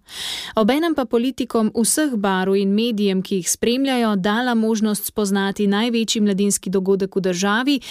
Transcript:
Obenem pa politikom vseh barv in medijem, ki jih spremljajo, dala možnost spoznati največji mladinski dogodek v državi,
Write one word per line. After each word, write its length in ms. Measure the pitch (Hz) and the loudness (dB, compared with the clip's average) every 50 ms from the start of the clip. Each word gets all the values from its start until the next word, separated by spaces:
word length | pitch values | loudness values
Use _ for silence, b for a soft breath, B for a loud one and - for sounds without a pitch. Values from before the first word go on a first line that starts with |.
| B B B B B B B B B B B | B B B B B B B B B B B
Obenem 400 | 220 214 214 262 302 339 339 302 | 2 2 4 2 2 0 0 0
pa 100 | 285 247 | 0 0
politikom 680 | - 247 233 240 269 247 - - - - 226 214 214 - | 0 0 0 0 -2 -2 -4 -4 -2 0 0 0 0 0
vseh 400 | 240 220 - - 302 311 285 247 | 0 0 2 2 0 0 0 0
barv 400 | 202 202 196 190 185 185 196 196 | 0 0 0 0 2 2 2 2
in 200 | 202 196 196 202 | 2 2 2 2
medijem, 460 | 214 233 247 220 202 208 196 190 190 | 2 0 0 0 0 0 0 0 0
ki 140 | 185 - 202 | -2 -2 -4
jih 140 | 185 170 - | -4 -2 -4
spremljajo, 680 | - - - 226 240 269 277 269 254 240 233 214 208 | -4 -2 0 0 0 0 0 0 0 2 2 2 0
dala 380 | 185 180 208 208 233 254 247 240 | 0 0 0 0 0 0 0 0
možnost 520 | 226 220 220 226 202 220 214 202 - - | 2 2 2 2 2 0 0 0 -2 -6
spoznati 640 | - - 220 208 190 202 196 196 196 190 - 208 | -6 -4 -2 0 0 0 0 0 -2 -2 0 0
največji 540 | 196 202 208 233 247 233 226 226 - - 220 | 2 2 2 0 0 0 0 -2 0 0 0
mladinski 480 | 208 202 190 190 202 202 196 - - 190 | 2 2 2 2 0 0 0 -2 -4 -2
dogodek 460 | 185 196 185 190 196 185 196 190 - | -2 0 2 2 0 0 0 -2 -2
v 60 | 196 | -2
državi, 580 | 180 185 175 175 196 202 208 233 254 285 285 247 B B | -2 0 -2 0 0 0 0 0 0 0 -2 -2 B B